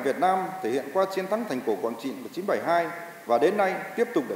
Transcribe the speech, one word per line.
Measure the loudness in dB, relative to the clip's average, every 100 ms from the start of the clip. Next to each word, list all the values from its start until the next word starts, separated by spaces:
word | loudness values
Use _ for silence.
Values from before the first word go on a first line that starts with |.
Việt | 0 2
Nam | 4 2 0 -4
thể | -2
hiện | -2 0
qua | 0 0 0
chiến | -2
thắng | -2 -2
Thành | -2 0
cổ | 0
Quảng | 0 -4
Trị | -6 -8
một | -8
chín | -6 -2
bảy | 0 2
hai | 2 0 -4 -12 -14 0
và | 4
đến | 4 4
nay | 2 0 -6 -2
tiếp | 0
tục | 0
để | 0